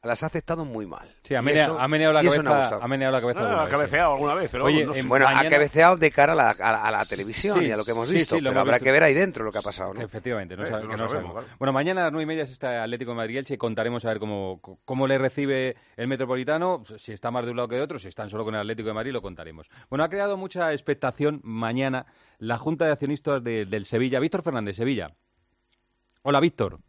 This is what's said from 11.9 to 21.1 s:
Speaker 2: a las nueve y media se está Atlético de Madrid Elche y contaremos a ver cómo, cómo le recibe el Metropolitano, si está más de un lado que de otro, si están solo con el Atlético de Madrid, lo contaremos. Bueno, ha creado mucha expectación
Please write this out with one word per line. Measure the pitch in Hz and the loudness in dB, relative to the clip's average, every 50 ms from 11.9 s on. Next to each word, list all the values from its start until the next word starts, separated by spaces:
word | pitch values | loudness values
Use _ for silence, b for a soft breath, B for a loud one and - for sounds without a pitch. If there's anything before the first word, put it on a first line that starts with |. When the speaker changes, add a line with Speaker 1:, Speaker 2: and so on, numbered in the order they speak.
| 185 185 | 0 0
Speaker 2:
a | 175 | 0
las | 160 | -2
nueve | 147 160 156 | -2 -4 -6
y | 151 | -4
media | 160 160 151 | -4 -6 -6
se | 127 | -8
está | 131 - - 131 123 117 113 | -8 -8 -6 -6 -4 -4 -4
Atlético | 110 120 120 131 117 | -6 -6 -8 -8 -8
de | 120 | -6
Madrid | 117 113 110 117 135 | -6 -6 -4 -4 -6
Elche | 139 - 143 | -6 -6 -8
y | 117 | -4
contaremos | - 117 110 110 110 117 120 120 113 | -4 -4 -2 -2 -2 -2 -2 -4 -2
a | 117 | -2
ver | 110 107 | -4 -2
cómo, | 104 107 104 101 98 95 95 87 _ - 95 _ _ | -4 -6 -6 -6 -6 -6 -8 -10 _ -20 -20 _ _
cómo | - 131 127 135 131 | -6 -2 -2 0 2
le | 135 135 | 2 2
recibe | 131 131 127 - 143 139 139 131 131 131 120 b b b b | 0 0 -2 -2 -2 -2 -2 -2 -2 -4 -6 b b b b
el | b 117 123 | b -4 -4
Metropolitano, | 135 120 131 123 127 127 131 135 151 160 170 185 185 156 110 - 110 104 | -2 -4 -2 -2 -2 -4 -2 -2 -2 -2 0 -2 -2 -4 -6 -14 -20 -18
si | - - 110 | -16 -14 -14
está | 98 - 120 | -8 -6 -4
más | 120 127 120 | -4 -4 -4
de | 120 | -4
un | 120 | -4
lado | 120 123 117 | -4 -4 -2
que | 117 | -2
de | 123 143 | -4 -4
otro, | 147 151 131 | -4 -6 -12
si | 92 98 | -12 -14
están | 87 - 110 104 | -12 -12 -12 -8
solo | 98 107 113 | -6 -6 -6
con | 107 110 | -4 -4
el | 107 | -4
Atlético | 104 107 113 110 110 110 | -4 -4 -6 -6 -6 -6
de | 110 | -4
Madrid, | 107 113 131 135 | -4 -6 -6 -6
lo | 120 | -8
contaremos. | 98 98 92 82 82 80 78 80 78 _ b b b b | -8 -10 -14 -14 -16 -18 -16 -20 -20 _ b b b b
Bueno, | 127 139 156 | -2 -2 -2
ha | 165 | -2
creado | 170 202 202 202 202 | 0 -2 -2 -2 -2
mucha | 190 190 185 - 180 170 160 151 | -4 -6 -8 -4 -2 -2 0 0
expectación | 139 - - 143 - - 127 | -2 -2 -4 -4 -2 -2 -4